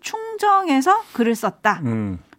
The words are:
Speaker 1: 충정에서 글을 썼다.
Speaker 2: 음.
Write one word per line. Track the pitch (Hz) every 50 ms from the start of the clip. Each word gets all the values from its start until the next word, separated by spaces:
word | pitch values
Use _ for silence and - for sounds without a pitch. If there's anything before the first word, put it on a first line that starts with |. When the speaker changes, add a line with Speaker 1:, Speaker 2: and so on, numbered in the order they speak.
Speaker 1:
충정에서 | - - - 440 440 453 440 415 - 415 392 392 381 339 277 269 269 359 392 427 - - -
글을 | - 233 226 233
썼다. | 214 - 196 - _ - 208 202 170 156
Speaker 2:
음. | 120 113 113 107 98 95 85 - _ _